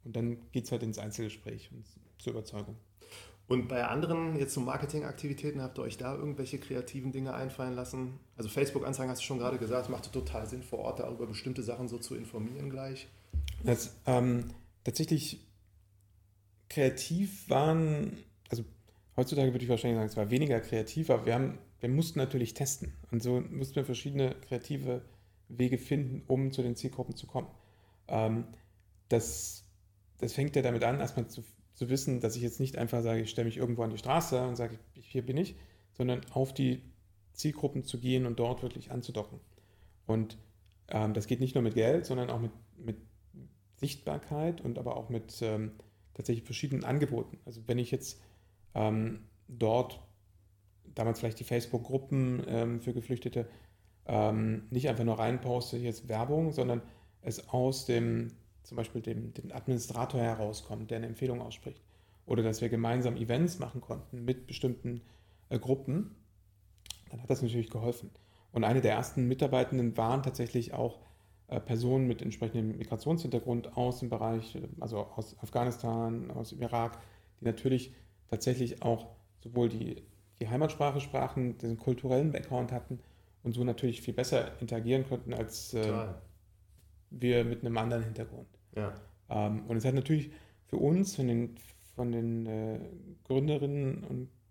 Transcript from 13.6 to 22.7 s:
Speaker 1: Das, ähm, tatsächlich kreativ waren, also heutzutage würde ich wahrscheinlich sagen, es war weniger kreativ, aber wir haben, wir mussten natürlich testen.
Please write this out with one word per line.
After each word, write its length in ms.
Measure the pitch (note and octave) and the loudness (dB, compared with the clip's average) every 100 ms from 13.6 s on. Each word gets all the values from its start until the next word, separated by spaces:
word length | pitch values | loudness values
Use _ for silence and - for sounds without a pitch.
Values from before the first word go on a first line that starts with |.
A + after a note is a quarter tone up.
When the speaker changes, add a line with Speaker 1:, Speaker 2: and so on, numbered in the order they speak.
Speaker 1:
Das, 320 | - A#2 - - - | 2 2 0 -4 4
ähm, 440 | B2+ B2 A#2+ A#2 - - _ | 6 6 4 -2 -10 -16 _
tatsächlich 580 | - - D#3 D#3 - - - - _ _ _ _ _ _ _ _ _ _ _ | -4 0 2 2 0 -10 -16 -20 _ _ _ _ _ _ _ _ _ _ _
kreativ 800 | - C3 - - E3+ G3 - - | 4 4 4 -2 0 0 -4 2
waren, 720 | C3+ D3+ E3 D#3+ D3 - - - _ - | 4 6 6 4 2 -2 -6 -14 _ -4
also 140 | A#2 A2+ - - _ _ | -4 -4 -14 -20 _ _
heutzutage 380 | - C3 C#3 C3+ | 0 2 4 4
würde 100 | B2 | 4
ich 60 | A#2+ | 2
wahrscheinlich 280 | A#2 B2 A2+ | 2 4 2
sagen, 120 | A2 | 2
es 80 | A2 | 0
war 140 | G#2 | 2
weniger 280 | B2 D3 A#2 | 4 4 2
kreativ, 520 | - A2+ A2 D#3+ D#3+ | 2 0 0 -2 4
aber 160 | A#2 A2+ | 4 6
wir 80 | |
haben, 240 | A#2 C3+ C#3 - - | 2 2 -2 -14 -4
wir 100 | B2 | 2
mussten 280 | C#3 E3 D3 | 2 2 0
natürlich 380 | C3 C3 A#2 | 0 0 0
testen. 380 | - C#3 | 0 -2